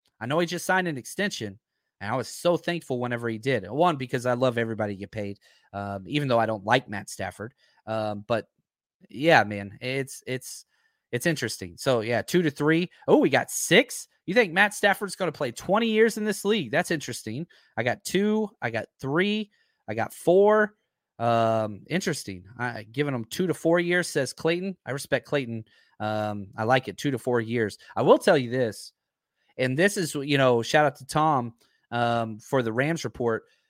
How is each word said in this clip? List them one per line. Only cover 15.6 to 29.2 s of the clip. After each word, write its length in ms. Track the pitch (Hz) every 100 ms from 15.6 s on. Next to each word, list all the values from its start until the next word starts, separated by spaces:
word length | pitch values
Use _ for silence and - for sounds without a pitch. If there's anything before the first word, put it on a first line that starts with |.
| - 196 233
years 280 | 214 226 220
in 80 |
this 200 | 214 202
league? 260 | 196 220 123
That's 220 | 139 180
interesting. 540 | 165 - 120 - 113 170 _ _ -
I 60 |
got 220 | 120 110
two. 440 | - 185 208 214 214 -
I 80 | 120
got 160 | 113 - _
three. 500 | 131 151 202 208 208 _ _ _ -
I 60 |
got 200 | 110 110
four. 600 | - - 180 202 214 208 _ _ _ _ -
Um, 640 | 117 117 113 113 107 104 -
interesting. 540 | 165 196 147 - 95 90 -
I, 280 | 120 113 107
giving 240 | 117 147
him 120 | 131 110
two 200 | - 180
to 60 |
four 260 | 147 165 170
years, 300 | 175 180 170
says 240 | 151 131
Clayton. 420 | - 160 175 190 180 -
I 60 |
respect 340 | 135 - 135 -
Clayton. 400 | 147 120 113 110 _ _ -
Um, 480 | 107 107 107 104 98 -
I 80 |
like 240 | 110 131 131
it, 80 | 92
two 140 | 147
to 80 | 127
four 240 | - 123
years. 340 | 110 120 107 - -
I 60 | -
will 160 | 135 277
tell 220 | - 160
you 100 | 120
this, 460 | 127 117 98 - _ _ _